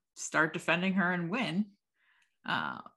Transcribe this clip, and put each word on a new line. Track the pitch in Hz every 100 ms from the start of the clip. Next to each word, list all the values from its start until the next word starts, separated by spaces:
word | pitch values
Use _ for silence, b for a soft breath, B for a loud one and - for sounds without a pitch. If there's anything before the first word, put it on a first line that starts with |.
| _
start | - - 151 156
defending | 165 - 170 190
her | 190 175
and | 180 165
win. | 175 156 170 214 _ _ _ _ _ _ _ -
Uh, | - 76 64 -